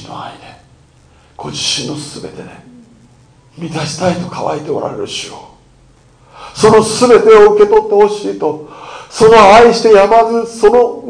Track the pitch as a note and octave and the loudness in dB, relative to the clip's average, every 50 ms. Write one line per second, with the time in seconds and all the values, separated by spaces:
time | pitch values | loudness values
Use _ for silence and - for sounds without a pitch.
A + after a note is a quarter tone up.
0 | - - - - - - - - - - - _ _ _ _ _ _ _ _ _ | -18 -18 -18 -16 -16 -18 -18 -20 -20 -20 -20 _ _ _ _ _ _ _ _ _
1 | _ _ _ _ _ _ _ - - - - - - - - - B2+ B2 D3+ C#3+ | _ _ _ _ _ _ _ -18 -16 -14 -12 -10 -10 -8 -8 -8 -10 -12 -12 -12
2 | D3+ - - - D#2 D#2 D#2+ D#2 - - - - - - - - _ _ _ _ | -14 -16 -18 -18 -18 -18 -18 -18 -20 -20 -20 -20 -20 -20 -20 -20 _ _ _ _
3 | _ _ _ _ _ _ _ _ _ _ _ D#3 E3+ D#3 - D#3+ D#3 - - - | _ _ _ _ _ _ _ _ _ _ _ -16 -14 -12 -10 -10 -10 -10 -8 -6
4 | F3+ F3+ E3+ - - - - - - - D#3 D3 - - C#3 A2+ - - B2 G#2+ | -4 -4 -4 -6 -10 -12 -12 -10 -8 -8 -8 -8 -8 -8 -8 -8 -8 -10 -10 -12
5 | G2 - - - - - - - - - _ _ _ _ _ _ _ _ _ _ | -12 -12 -12 -14 -14 -16 -18 -20 -20 -20 _ _ _ _ _ _ _ _ _ _
6 | _ _ _ _ _ _ _ - - - - - - G#3+ G#3+ A3 A3 - - - | _ _ _ _ _ _ _ -20 -20 -16 -6 0 2 4 4 4 2 0 -4 -2
7 | B3 B3 A#3 G3+ G3+ A3 A3 G#3 G#3 G#3+ G#3 G#3 G#3 G3+ A3+ G#3+ G#3+ G#3+ G#3 G3+ | 2 2 4 4 6 6 6 6 6 4 4 2 2 2 2 0 0 0 0 0
8 | G#3+ G3+ G#3 - - G3 G3 - - D3+ D3 - - - - - - - - - | 0 0 -2 -6 -8 -10 -8 -6 -6 -8 -8 -8 -16 -20 -20 -20 -20 -20 -20 -20
9 | - - - - - D3 A#3 A3 G#3 F#3+ G#3 A#3 A#3+ A#3+ A#3 - - A3+ G#3+ G3 | -20 -12 -4 0 2 4 6 6 6 6 6 6 6 4 2 2 2 2 4 4
10 | G3 G3+ A3+ A3+ A3+ A3 A#3 A#3 A3+ A3+ - - A3 G#3 A#3 B3 A#3 - - - | 4 4 2 2 2 0 -2 -6 -6 -8 -6 0 0 2 2 2 0 0 -4 -10
11 | - A#3+ | -12 -12